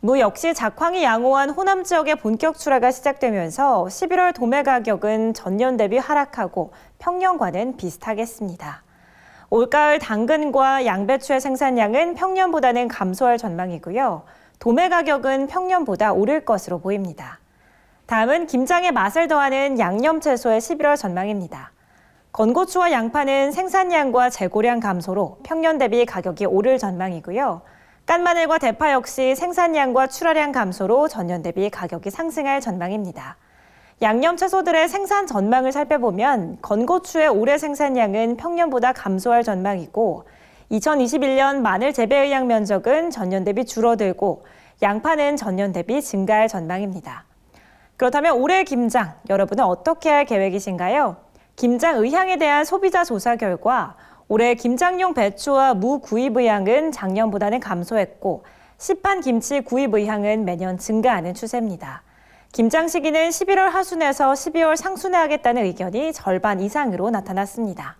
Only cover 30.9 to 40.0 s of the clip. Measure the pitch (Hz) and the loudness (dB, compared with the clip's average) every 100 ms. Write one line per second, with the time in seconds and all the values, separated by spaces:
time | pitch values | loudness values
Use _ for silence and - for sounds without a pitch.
30.9 | 240 302 226 175 175 170 170 202 - 175 | 2 2 -2 -6 -6 -6 -2 -4 -4 -10
31.9 | 170 196 - 330 320 277 277 254 180 175 | -8 -10 -6 -6 -4 -2 -2 -2 -6 -4
32.9 | 214 190 - - - _ _ _ _ _ | -6 -6 -10 -16 -20 _ _ _ _ _
33.9 | _ 214 220 302 349 359 381 349 330 330 | _ 0 2 2 0 0 0 2 2 2
34.9 | 392 392 403 381 220 196 247 262 277 294 | 0 -2 0 0 -2 2 2 2 -2 0
35.9 | 302 240 180 247 254 180 - - 208 247 | 0 0 0 0 0 -2 -10 -4 -2 2
36.9 | 359 359 330 311 214 233 285 302 285 294 | 0 0 2 2 4 2 0 -2 -2 0
37.9 | 254 214 202 226 233 330 339 339 262 247 | 2 0 2 -2 -2 -4 0 0 2 0
38.9 | 254 - 190 240 233 233 190 190 196 160 | -2 -4 -2 2 2 2 -2 -2 -4 -6
39.9 | - | -2